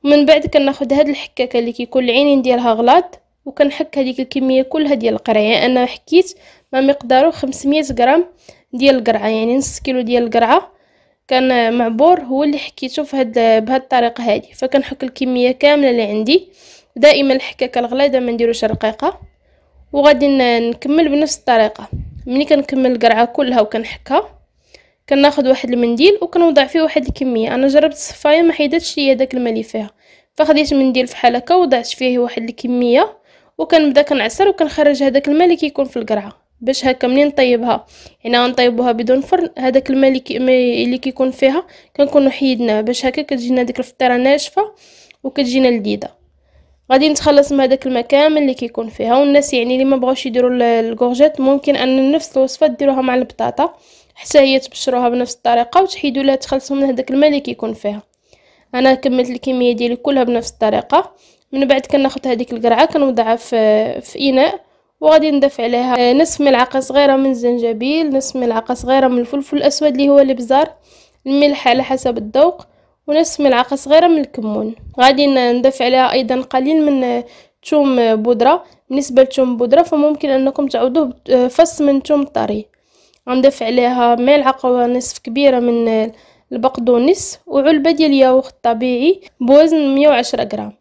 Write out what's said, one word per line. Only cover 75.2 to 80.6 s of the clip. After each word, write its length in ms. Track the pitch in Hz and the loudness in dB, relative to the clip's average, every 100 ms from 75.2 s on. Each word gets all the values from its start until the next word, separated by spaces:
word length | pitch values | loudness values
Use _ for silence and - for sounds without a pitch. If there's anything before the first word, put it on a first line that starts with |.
| 285 | 2
ن-، 300 | 269 240 247 | 2 2 2
نضيف 260 | 262 262 | 0 0
عليها 300 | 247 262 254 | 0 2 2
ايضا 280 | 262 226 254 | 0 -2 -4
قليل 460 | 254 262 262 320 302 | -2 -2 0 0 2
من 360 | 269 247 240 240 - _ _ - | 0 -2 -4 -8 -20 _ _ -2
ثوم 500 | 302 277 247 226 220 | 0 2 2 0 0
بودره. 480 | 220 233 240 349 - _ _ | 0 2 2 2 -4 _ _
بالنسبه 320 | 262 277 254 | -6 0 2
للثوم 340 | 262 262 254 233 | 2 2 -2 -2
بودره 260 | 240 277 | 2 2
فممكن 480 | 339 302 294 294 294 | 2 0 0 0 -2
انكم 360 | 269 269 269 | 0 0 -2